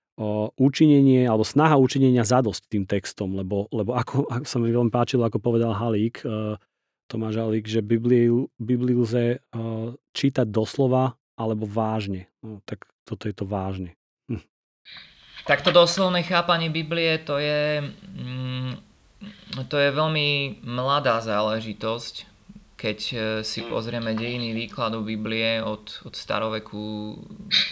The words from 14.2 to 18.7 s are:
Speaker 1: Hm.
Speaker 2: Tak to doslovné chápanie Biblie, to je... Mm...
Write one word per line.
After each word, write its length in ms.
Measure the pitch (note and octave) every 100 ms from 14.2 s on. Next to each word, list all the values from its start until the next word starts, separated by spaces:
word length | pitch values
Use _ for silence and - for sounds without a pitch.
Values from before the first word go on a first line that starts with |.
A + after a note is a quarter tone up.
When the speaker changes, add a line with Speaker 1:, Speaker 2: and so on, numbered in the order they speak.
| -
Speaker 1:
Hm. 160 | A#2 - _ _ _ - - - _ - -
Speaker 2:
Tak 160 | - C#3+
to 80 | D#3+
doslovné 500 | F3 E3+ F#3 F#3 F3
chápanie 460 | E3+ F3+ F3 E3+ E3
Biblie, 480 | D#3+ D3+ E3+ E3 D#3+
to 200 | D#3+ C#3+
je... 420 | D3 D3 D3 D3+ C#3+ - -
Mm... 600 | - B2 B2+ B2+ B2+ B2+